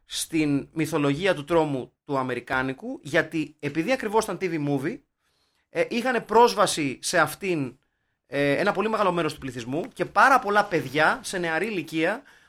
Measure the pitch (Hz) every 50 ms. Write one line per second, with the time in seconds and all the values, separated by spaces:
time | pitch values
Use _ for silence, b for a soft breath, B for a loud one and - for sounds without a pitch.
0 | _ - - - - - 165 156 156 147 143 135 117 - - 160 156 151 165 156
1 | 143 - 143 156 196 190 175 147 143 143 170 165 156 147 139 127 117 - _ _
2 | _ - 139 135 127 127 123 120 - - 135 131 131 131 131 - 220 247 269 -
3 | - 139 156 165 160 160 - 160 151 - - - - 143 143 160 165 233 262 254
4 | - 208 208 220 - 214 180 160 190 175 165 151 143 143 143 135 131 180 262 -
5 | _ _ _ _ _ _ _ _ _ _ _ _ _ _ - 165 170 - 214 240
6 | 220 262 240 220 - - 170 226 240 233 196 208 190 - - 170 147 135 113 -
7 | - - 190 170 151 143 - - 196 185 175 151 135 120 - _ _ _ _ _
8 | _ _ _ _ _ - 131 143 143 143 139 - 175 202 - 185 202 220 220 208
9 | 208 180 175 170 156 151 - - 135 131 117 127 110 123 139 165 233 240 - -
10 | 175 - - 202 226 269 269 240 - 202 202 208 202 - 180 151 - 127 127 151
11 | 156 185 226 262 202 - 202 180 175 165 160 160 196 226 208 170 143 147 160 160
12 | 160 180 220 277 b b b b b